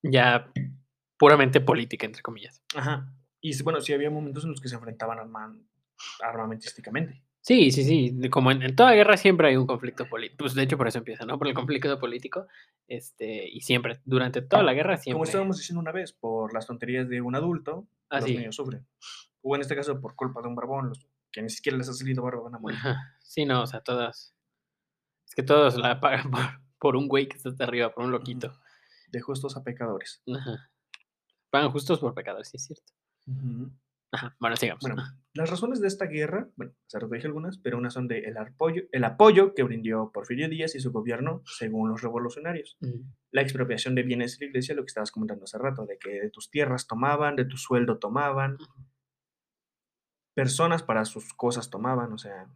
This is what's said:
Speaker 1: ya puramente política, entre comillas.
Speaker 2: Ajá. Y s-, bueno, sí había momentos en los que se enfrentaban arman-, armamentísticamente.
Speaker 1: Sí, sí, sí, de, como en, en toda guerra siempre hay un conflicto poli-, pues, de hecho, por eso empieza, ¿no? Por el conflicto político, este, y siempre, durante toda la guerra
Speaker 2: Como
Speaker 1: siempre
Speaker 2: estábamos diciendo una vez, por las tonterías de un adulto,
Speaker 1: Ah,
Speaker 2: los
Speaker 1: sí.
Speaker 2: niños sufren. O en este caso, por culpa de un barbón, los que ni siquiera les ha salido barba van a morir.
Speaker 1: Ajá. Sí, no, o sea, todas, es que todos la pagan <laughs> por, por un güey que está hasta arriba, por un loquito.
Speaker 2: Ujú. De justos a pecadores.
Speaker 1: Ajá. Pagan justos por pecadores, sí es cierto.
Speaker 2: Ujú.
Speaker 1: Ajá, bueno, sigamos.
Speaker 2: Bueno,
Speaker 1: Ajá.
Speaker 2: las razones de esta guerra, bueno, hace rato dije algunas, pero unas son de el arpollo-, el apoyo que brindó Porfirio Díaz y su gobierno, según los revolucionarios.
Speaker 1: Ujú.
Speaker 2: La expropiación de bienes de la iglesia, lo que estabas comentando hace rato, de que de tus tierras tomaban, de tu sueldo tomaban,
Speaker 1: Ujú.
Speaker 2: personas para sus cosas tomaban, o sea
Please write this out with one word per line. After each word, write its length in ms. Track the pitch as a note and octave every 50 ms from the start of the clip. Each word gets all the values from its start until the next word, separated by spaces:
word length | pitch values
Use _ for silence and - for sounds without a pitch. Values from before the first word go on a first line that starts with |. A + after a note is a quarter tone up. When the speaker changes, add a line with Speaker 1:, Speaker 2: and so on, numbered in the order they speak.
Speaker 1:
ya 480 | - D3 C3 B2+ B2 B2 A#2+ A#2+ - - - - - - - - _ _ _ _ _ _ _
puramente 420 | _ D3+ C#3+ D3+ D3 C#3 B2+ C3 B2
política, 460 | C3 B2+ B2 B2 A#2 A2+ - - -
entre 160 | A2 - -
comillas. 400 | - - A#2 G#2+ G2+ - _ _ _ _ -
Speaker 2:
Ajá. 380 | D3 C3 D3 D3+ C3+ C3+ - - - _ _ _ _
Y 80 | - D#3+
s-, 120 | C3+ C3 C3+
bueno, 180 | D#3+ E3 D3+
sí 100 | C3 D#3 D3
había 160 | C#3 C#3+ D3+
momentos 360 | D3+ D3+ D3+ C#3+ C#3 D3+ D3
en 60 | E3
los 100 | D3 C3+
que 80 | - B2+
se 60 | A#2+
enfrentaban 420 | A#2 A#2 A#2 A2 - A2+ A2+ A#2
arman-, 500 | A2+ A2 A2+ A2 A2 G#2+ A2 A2 A2+ _ _ _ _ _ _ _ _ - - - - -
armamentísticamente. 1000 | A#2 A#2 A2+ A2 A2 A2+ A2 - - - - - - A2 C#3+ E3 - - - _ _ _ _
Speaker 1:
Sí, 300 | _ - B3 B3+ F3 C3+
sí, 120 | B2+ C3+ C3+
sí, 240 | C#3 E3 D#3+ C3 A#2+ B2+
de, 160 | B2+ B2+ B2
como 220 | - D3+ C3 B2+
en, 100 | C3+ C3+
en 140 | B2+ C3 B2+
toda 160 | C3+ A#3+ B3+
guerra 240 | A#3 G#3 G#3 G#3 G#3
siempre 320 | F#3+ - G3 F#3 E3 E3
hay 80 | D3 C3
un 100 | C3 C3
conflicto 380 | B2+ C3 A#2+ B2+ B2 - - B2 B2
poli-, 220 | A#2 A2+ A#2 - _
pues, 160 | - D3 C3+ C3
de 100 | C3+ C#3
hecho, 140 | C3 D#3
por 100 | C#3 B2+
eso 100 | A2+ A2 A#2+
empieza, 260 | A#2 - A2 - A#2+
¿no? 120 | A2+ C3+
Por 100 | C#3 D3
el 60 | C#3+ B2+
conflicto 440 | - - C3+ D3 C3 C#3 D3 C#3
político, 480 | C3+ C3 A#2+ A#2+ A#2+ - B2+ - F3+ G3 _ _ - - _ _ _ _
este, 600 | _ B2+ A#2 - - _ _ A2+ A2 A2 G#2+ F#2+ F2
y 120 | - -
siempre, 400 | - - B2+ B2 A#2 A#2 A#2 - _
durante 360 | C3 C3 C3 B2+ B2+ B2 B2
toda 220 | B2+ C3+ - G#3 G3+
la 100 | D3 B2+
guerra 200 | C#3+ D#3 F#3+ F#3
Speaker 2:
Como 80 | - -
Speaker 1:
siempre 200 | C3+ B2+ D#3+ D#3+ D#3
Speaker 2:
estábamos 280 | - G3 G3 F#3+ F#3+
diciendo 220 | F#3+ - - E3+ E3+
una 120 | E3 D#3+ D#3+
vez, 180 | F#3 F3+ - _
por 400 | _ - A2+ A2+ A2+ A2 G#2+ A2+
las 140 | A2+ A2+
tonterías 400 | - A#2+ A#2 A#2+ A#2 B2 C3 C3 B2
de 120 | B2 B2
un 140 | B2 B2 B2
adulto, 520 | C#3 D#3+ F3 F3 D#3+ - D3 D#3 F3+ G#3 _ _ _ _ _
Speaker 1:
Ah, 80 | D3 C3+
Speaker 2:
los 60 | A#2+
Speaker 1:
sí. 120 | B2+ B2
Speaker 2:
niños 180 | A#2+ A#2 A2 G#2+
sufren. 300 | - C#3 C3 A#2 A2 - _ _ _ - - - - - _ _ _
O 140 | _ C3 C#3
en 60 | C#3
este 140 | C#3 C3+ C#3+
caso, 240 | C#3 C#3 D3 C3+ C3
por 140 | C3 A2 -
culpa 260 | - C3 B2+ B2+ A#2+
de 60 | A#2 A#2+
un 60 | A#2+
barbón, 340 | A#2+ A#2+ B2+ C3+ C#3 C3 C3
los 180 | C3 - _ _ _ _ _ _
que 100 | - G#2+
ni 80 | A2 A2+
siquiera 280 | A2 - - D3 C3+
les 100 | C3 B2 C3+
ha 40 | A#2+
salido 300 | B2+ C3 C3+ C3 B2+ A#2+
barba 180 | B2+ B2 A#2+ A2+
van 120 | A#2+ A#2+
a 40 | A2+
morir. 180 | A2 G#2 G#2+ -
Speaker 1:
Ajá. 380 | C3+ C#3+ - - - - _ _
Sí, 240 | _ _ - D#3+ D3+
no, 160 | C#3 C3 B2
o 60 | A#2
sea, 140 | B2 B2+ A2
todas, 540 | _ - B2 B2 A#2 A#2 A#2 - - _ _ _ _ _ _ _ _ _ _ _ _ _ _ _ _ _ _ _ _
es 80 | _ -
que 80 | - C3
todos 340 | C3 D3 D3+ D3 C3 B2
la 220 | B2 A#2+ C3 C#3 C3+
pagan 280 | C3+ D3 C3+ - - C3
<laughs> 0 |
por, 100 | B2+ B2 C3 - - - _ _ _ _
por 160 | - C#3+ B2+
un 100 | C3 C#3+
güey 200 | C#3 C3+ C3+ C3+ C3+
que 80 | -
está 120 | - - C3
hasta 140 | B2+ C3 C3+
arriba, 300 | A#2+ A#2+ A#2+ A#2 A2+ -
por 100 | - A#2+
un 80 | B2+
loquito. 360 | B2+ A#2 B2 B2+ B2 B2 A#2
Speaker 2:
Ujú. 100 | B2 - _ _ _ _ _ _ _ _ _ _ _
De 120 | - A#2+
justos 340 | - - C3+ C3 C3+ C3+ -
a 80 | C3 C3
pecadores. 580 | B2+ A#2+ - A#2+ A2+ G#2 F#2 - - - _ _
Speaker 1:
Ajá. 420 | - B2+ C#3 C3+ C3 A#2 - - _ _ _ _ _ - _ _ _ _ _ _ _ _ _ _ _
Pagan 220 | - C#3 D3+ C#3
justos 280 | C3 C#3+ C#3 C#3 F3+ D3
por 140 | D3 A#2+ -
pecadores, 360 | - F#2+ - G2 G#2 A2 -
sí 80 | -
es 60 | C3 -
cierto. 260 | - D3+ _ _ _ _ _ _ _ _ _ _
Speaker 2:
Ujú. 460 | - C3 C3+ C3+ B2 A2+ A#2 B2+ C3+ - _ _ _ _ _ _ _
Speaker 1:
Ajá, 240 | - - B2+ B2 _ _
bueno, 160 | B2 A#2 A#2
sigamos. 240 | A#2 - A2 E2+ -
Speaker 2:
Bueno, 200 | - C3 A2 -
Speaker 1:
Ajá. 160 | - - - - _ _ _
Speaker 2:
las 160 | - D#3+ E3
razones 300 | F3 E3+ A3 B3 B3+ A3
de 60 | G3+
esta 180 | F#3+ F#3+ - G3
guerra, 440 | E3 D3+ D3+ D3+ D3 E3+ G#3 B3+ - _
bueno, 160 | - G#2 - _ _ _
hace 120 | _ - -
rato 140 | A#2+ A2 A#2
dije 140 | A#2 C#3
algunas, 300 | D3+ D3 D#3 D#3+ F3+ F#3+
pero 200 | F#3+ _ - A#2+
unas 160 | A#2+ A#2+ B2 -
son 140 | C3 B2+ A#2+
de 100 | A#2 A2+
el 160 | - G#2+ A2+
arpollo-, 500 | A2 G#2+ A2 - _ D#3 E3 E3 F3 - -
el 120 | - C3 A#2+
apoyo 480 | A2+ - - G#3 A3 G3+ F#3 G3 G3 -
que 100 | - B2+
brindó 480 | A2+ A2+ A2+ A2 A2+ A2 A2 A2 G#2+ _
Porfirio 340 | G#2 G2+ - B2 C3 D#3 D#3+
Díaz 260 | D#3+ D#3+ D#3+ D#3+ -
y 40 | C3+
su 100 | C3 C3+
gobierno, 500 | C3 D3+ A2 A#2+ A#2 A#2 C3+ D#3 E3 - -
según 440 | - - - A#2+ A2 A2 A2 A2 A2
los 120 | A2 A2+
revolucionarios. 760 | B2 A#2 A2+ A#2+ A#2+ A#2+ A#2+ C#3+ D3+ E3+ F3 D#3+ C#3+ - - _
Speaker 1:
Ujú. 220 | - B2+ A#2+ A#2+ C3 C3+ - _ _ _
Speaker 2:
La 100 | - C3
expropiación 540 | C#3 C3+ - C3 B2+ A#2+ A#2 G#2+ - C3 B2+
de 80 | B2+ B2
bienes 340 | B2+ B2 A#2+ A#2+ A#2+ - -
de 60 | D3
la 40 | C#3
iglesia, 260 | C3+ B2+ B2+ - D3+
lo 60 | C#3+ B2+
que 40 |
estabas 240 | - - A2+ G#2+ G#2
comentando 320 | - A2 A2 G#2+ G#2 G#2 -
hace 120 | - -
rato, 280 | A2 B2+ C#3 C3+ B2+ A2
de 120 | G2+ G2
que 120 | - - G2 G2+ G2+
de 80 | G#2 G#2+
tus 200 | - - - -
tierras 380 | - D3 D3 C3+ C3 B2 -
tomaban, 480 | - A2+ A2+ C3 C#3 D3 D3 D3+ D3 C#3+
de 80 | C#3+ B2+
tu 100 | C3 C3
sueldo 400 | C3 - - B2+ B2 A#2+ - -
tomaban, 560 | - - G#2 A2+ C#3 D3 C#3+ C3+ C3+ C3+ C#3 C3+
Speaker 1:
Ujú. 300 | C#3 - _ _ - - _ _ _ _ _ _ _ _ _ _ _ _ _ _ _ _ _ _ _ _ _ _ _ _ _ _ _ _ _ _
Speaker 2:
personas 500 | - C3+ C3 - - E3 E3+ E3+ E3 E3+
para 220 | - A2+ A2 G#2+
sus 280 | A2 - A2+ G#2+ - -
cosas 360 | - - A#2+ A#2+ A#2+ A2+ -
tomaban, 440 | - G2 A2+ B2+ C3 B2 A#2+ A#2 G#2+
o 40 |
sea 300 | G#2+ - G#2 G2 F#2+ F#2+ A2+ C3